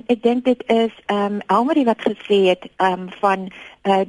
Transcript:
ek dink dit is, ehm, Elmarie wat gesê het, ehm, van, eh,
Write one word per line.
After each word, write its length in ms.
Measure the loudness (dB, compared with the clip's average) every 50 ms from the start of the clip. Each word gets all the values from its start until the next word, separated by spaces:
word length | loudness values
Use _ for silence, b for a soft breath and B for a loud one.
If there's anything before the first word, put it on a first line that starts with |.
| -2
ek 140 | -2 -2 0
dink 240 | 0 0 0 0 0
dit 180 | 0 0 0 0
is, 240 | 0 0 0 0 -2 -4 -8 -6
ehm, 340 | -4 -2 -2 -2 -2 -4 -6 -2
Elmarie 380 | 0 0 0 2 2 0 0 2
wat 160 | 0 0 0
gesê 460 | -2 -4 -4 -6 -2 0 2 4 4
het, 220 | 2 2 0 -4 -10 _
ehm, 320 | -2 0 0 0 -2 -8
van, 420 | -12 -6 -2 0 0 0 -2 -4 -10 B B B B B B
eh, 200 | -2 0 2 2 0